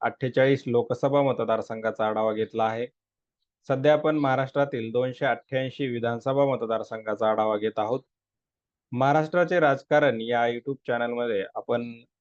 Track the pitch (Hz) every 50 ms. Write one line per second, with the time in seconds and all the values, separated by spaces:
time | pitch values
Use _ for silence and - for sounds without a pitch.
0 | - 117 110 - - 127 - 135 131 135 139 127 - 127 120 120 117 - 123 -
1 | - 139 139 143 139 135 120 110 117 110 113 110 107 - 113 110 110 110 107 -
2 | 110 107 107 110 110 110 107 110 110 104 - 113 110 110 113 117 123 - - _
3 | _ _ _ _ _ _ _ _ _ _ _ _ _ - 139 131 131 147 151 147
4 | 151 160 156 151 143 135 131 131 135 127 - 143 143 139 131 120 110 113 113 123
5 | 127 127 123 - 143 131 117 113 - _ 135 131 131 127 120 - 143 131 120 117
6 | 113 117 120 117 - 135 135 139 143 139 131 113 113 110 113 110 107 - 113 113
7 | 110 107 107 104 113 110 110 110 107 110 107 104 107 110 107 110 107 107 127 135
8 | - _ _ _ _ _ _ _ _ _ _ _ _ _ _ _ _ _ 120 123
9 | 135 139 147 156 156 156 165 180 175 165 180 175 160 143 135 135 - _ 151 147
10 | 147 139 120 113 113 117 120 120 117 117 120 120 - 139 139 - _ - 120 120
11 | 120 120 120 120 120 120 110 98 95 - - 107 - - 120 120 120 120 117 117
12 | 117 _ _ _